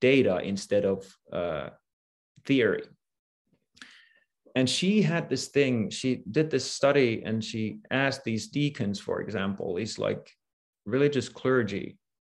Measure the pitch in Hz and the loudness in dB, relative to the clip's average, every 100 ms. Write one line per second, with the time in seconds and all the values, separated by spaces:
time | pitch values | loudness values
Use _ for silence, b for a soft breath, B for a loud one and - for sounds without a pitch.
0 | 127 135 104 90 95 98 - 104 98 95 | 4 6 4 2 -2 -6 0 0 2 -2
1 | - - - 87 85 76 67 - _ _ | -6 -20 -10 -6 -4 -4 -8 -14 _ _
2 | _ _ _ _ - 135 110 - - _ | _ _ _ _ 0 2 4 2 -4 _
3 | _ _ _ _ _ _ _ - B B | _ _ _ _ _ _ _ -20 B B
4 | B B B _ _ 131 127 - 185 214 | B B B _ _ 0 0 2 2 4
5 | 160 170 - 131 - 143 135 120 95 - | 4 2 -2 -4 -2 2 2 2 -2 -2
6 | 131 123 - 147 156 135 - - 139 143 | -2 -2 -2 0 0 0 -4 0 2 4
7 | 123 110 95 113 110 113 107 - - 131 | 4 0 -2 -4 -4 -4 -4 -6 -4 0
8 | 135 131 113 110 - 143 147 - 101 101 | 0 -2 -4 -4 -4 -2 -2 -2 -4 -4
9 | - 92 95 101 98 98 80 87 107 - | -4 -6 -4 -4 -4 -4 -4 -4 -6 -4
10 | 101 101 - _ _ _ _ _ 104 131 | -2 -4 -8 _ _ _ _ _ -4 2
11 | 143 135 - - 131 127 104 98 - - | 2 2 -4 -4 2 2 2 -4 -8 -14
12 | _ _ | _ _